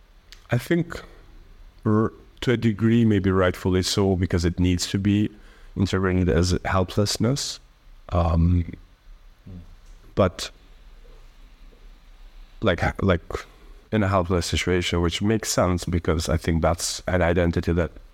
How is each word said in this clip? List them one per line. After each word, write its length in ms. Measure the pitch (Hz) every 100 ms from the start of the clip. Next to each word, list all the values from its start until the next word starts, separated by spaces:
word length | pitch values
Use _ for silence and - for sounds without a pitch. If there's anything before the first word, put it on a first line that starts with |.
| - - - - -
I 60 | 123
think 420 | - 170 165 - - - - - - - - - 113
r-, 260 | 107 110 - - -
to 100 | -
a 60 | 117
degree, 480 | 113 101 110 117 113
maybe 260 | 104 95
rightfully 500 | 92 92 92 95 92
so, 360 | 90 - 98 92
because 260 | 92 92
it 160 | 87 87
needs 280 | 90 87 -
to 120 | 101
be 300 | 101 104 107 - - - - -
interpreted 500 | 95 95 95 90 87
as 300 | 69 90 90 -
helplessness. 960 | 95 90 - 104 - 110 139 - - - _ - - -
Um, 640 | 90 85 82 85 87 85 - - _ - - - - - 90 85 - - - - -
but 360 | 95 - - - - - - - - - - - - - - - - - - - - - - -
like, 420 | 110 85 - -
like 200 | 95 87 - - - - - - -
in 100 | 110
a 60 | 98
helpless 360 | 98 87 92 85
situation, 560 | 90 - 90 87 87
which 200 | 85 -
makes 280 | 101 110 -
sense 360 | - 92 90 -
because 420 | 90 - 80 -
I 80 | 82
think 260 | - 82
that's 400 | 80 85 - - -
an 140 | 92
identity 500 | 85 87 87 85 85
that 200 | 85 80 - -